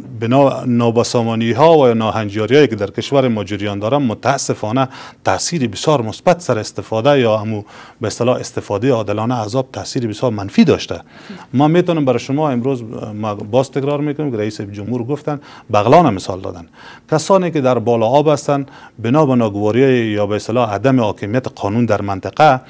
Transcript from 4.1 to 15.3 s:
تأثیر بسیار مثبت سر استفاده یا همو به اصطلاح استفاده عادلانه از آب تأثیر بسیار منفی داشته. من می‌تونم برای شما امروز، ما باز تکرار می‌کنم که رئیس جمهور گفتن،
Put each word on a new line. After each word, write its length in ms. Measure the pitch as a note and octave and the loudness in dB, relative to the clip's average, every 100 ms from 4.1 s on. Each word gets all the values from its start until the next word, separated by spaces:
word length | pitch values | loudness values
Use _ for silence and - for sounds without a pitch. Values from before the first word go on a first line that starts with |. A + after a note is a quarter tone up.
| G#2 A2+ C3+ - B2+ G#2+ A#2+ C3 - - - | -2 -2 -2 -2 -4 -4 -2 -2 -6 -20 -6
تأثیر 440 | - - - E3+ A#2+ | -2 -2 -2 -4 -4
بسیار 340 | G2 - D3 | -2 0 0
مثبت 380 | A2 G2 - F3 | 0 -2 0 2
سر 180 | - A2+ | 0 -4
استفاده 640 | G#2 - - A2 A#2+ C#3+ | -4 -10 -6 0 2 4
یا 160 | A#2 G#2+ | 4 2
همو 260 | G#2+ A2 G2+ - - - | -2 -8 -10 -18 -20 -8
به 60 | A2 | -6
اصطلاح 300 | - A#2+ B2 | -2 -2 -2
استفاده 560 | B2+ - - G2+ B2 | -4 -10 -6 -2 0
عادلانه 480 | A#2+ G#2 G#2 A2 B2+ | 0 -2 -4 -2 -4
از 160 | G#2 B2 | -4 -4
آب 120 | C3 | -6
تأثیر 340 | - F#2+ - A#2+ | -8 -8 -6 -6
بسیار 260 | G2+ C3 | -4 -4
منفی 320 | G#2 G2 - | -4 -2 2
داشته. 360 | F#3+ F#2+ - E2+ - - - G3 - | 4 2 -2 -12 -14 -20 -20 -20 -6
من 180 | B2 D3+ | 0 2
می‌تونم 340 | E3+ F3 E3 | 2 0 0
برای 140 | C3+ A#2+ | 0 0
شما 320 | - C#3 D#3 | -2 -4 -2
امروز، 320 | B2 B2 C3 A2+ A#2+ A#2+ | -2 -2 -4 -6 -12 -12
ما 200 | G#2 G#2+ | -8 -8
باز 360 | G#2 G#2+ A#2 C3 | -8 -2 0 0
تکرار 300 | D3 C#3 C#3+ | -2 -4 -4
می‌کنم 300 | D3 C#3+ D3+ | -4 -4 -4
که 60 | A2+ | -4
رئیس 240 | G#2+ - | -4 -6
جمهور 420 | G#2 G2+ G2+ B2 | -10 -10 -6 -6
گفتن، 380 | A#2+ D3 - | -4 -6 -6